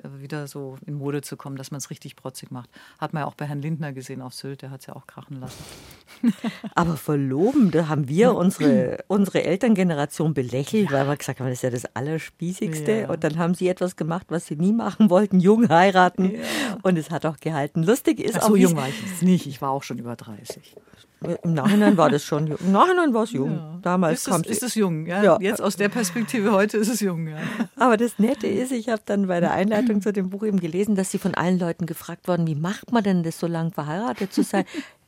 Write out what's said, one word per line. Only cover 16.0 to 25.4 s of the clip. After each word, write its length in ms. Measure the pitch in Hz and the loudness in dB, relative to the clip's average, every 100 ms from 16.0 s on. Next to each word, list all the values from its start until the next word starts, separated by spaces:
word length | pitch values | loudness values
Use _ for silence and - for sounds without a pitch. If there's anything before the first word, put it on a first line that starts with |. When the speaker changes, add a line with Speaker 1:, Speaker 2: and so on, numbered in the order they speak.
| 180 - 190 226 | 4 4 -2 -2
Speaker 1:
Ja. 40 | 233 302 262 185 | -6 -4 -4 -2
Speaker 2:
Und 160 | 190 170 | 0 0
es 120 | 151 | 0
hat 140 | 170 156 | -4 -4
auch 120 | 151 | -4
gehalten. 460 | 156 156 147 165 | -4 -2 -2 0
Lustig 360 | 165 247 - 226 | 2 2 2 0
ist 160 | - - | -2 2
Speaker 1:
Ach, 100 | 214 | 4
so 60 | |
Speaker 2:
auch, 40 | 202 | 6
Speaker 1:
jung 140 | 185 | 6
Speaker 2:
wie's 40 | 160 | 4
Speaker 1:
war 100 | 135 | -2
ich 120 | - | -6
jetzt 220 | 196 185 | -8 0
nicht. 220 | 180 180 147 | 4 4 2
Ich 140 | 147 | -6
war 100 | 139 | -4
auch 120 | 139 | -4
schon 140 | - 120 | -6 -10
über 160 | 120 117 | -8 -12
dreißig. 600 | 120 104 117 - - - _ - _ _ 160 170 | -12 -16 -14 -16 -18 -20 _ -20 _ _ -8 -4
Speaker 2:
Im 100 | 170 | -2
Nachhinein 420 | 160 165 208 208 185 | 0 2 4 4 6
war 140 | 151 | 4
das 160 | 147 - | 2 0
schon 220 | 147 156 | -2 -2
jung. 100 | 143 | -2
Im 140 | 180 | 2
Nachhinein 400 | 196 349 359 320 | 4 6 4 4
war's 180 | 226 226 | 2 0
jung. 200 | 240 262 - | -2 -2 -4
Speaker 1:
Ja. 240 | 156 175 | -8 -6
Speaker 2:
Damals 380 | 180 180 170 - | -2 2 2 0
Speaker 1:
Ist 80 | - | 0
es, 40 | |
Speaker 2:
kam's 140 | 175 170 | 0 0
Speaker 1:
ist 160 | 226 | -4
es 120 | 247 220 | -2 0
jung, 300 | 190 156 165 | 0 -2 -4
ja? 180 | 185 | 2
Speaker 2:
Ja. 140 | 202 | 4
Speaker 1:
Jetzt 220 | 156 | 4